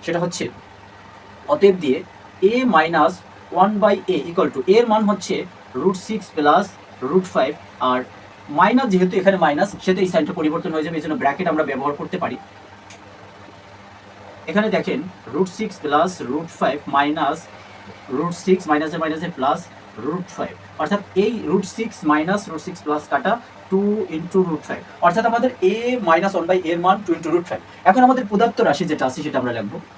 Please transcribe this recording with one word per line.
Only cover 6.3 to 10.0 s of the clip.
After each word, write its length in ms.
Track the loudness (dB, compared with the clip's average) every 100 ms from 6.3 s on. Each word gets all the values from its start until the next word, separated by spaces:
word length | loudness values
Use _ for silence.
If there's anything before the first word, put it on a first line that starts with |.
| 0
plus 280 | 4 4 2 -8 -20 -10 0
root 160 | 0 0 -2
five, 180 | -2 -4 -14 -4 -2
আর 100 | -2 -4 -14 -20 -20 -8 2
মাইনাস 280 | 4 4 2
যেহেতু 220 | 2 2 2
এখানে 160 | 2 4
মাইনাস, 240 | 2 2 -2 -2
সেহেতু 160 | -2 0